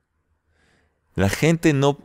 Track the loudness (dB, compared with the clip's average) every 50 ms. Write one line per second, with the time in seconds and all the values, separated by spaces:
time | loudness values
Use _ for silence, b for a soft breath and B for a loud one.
0 | _ _ _ _ _ _ _ _ _ _ _ _ _ _ _ _ _ _ _ _
1 | _ _ -4 -2 -2 -2 -2 0 0 0 0 2 0 0 0 2 0 0 -2 -4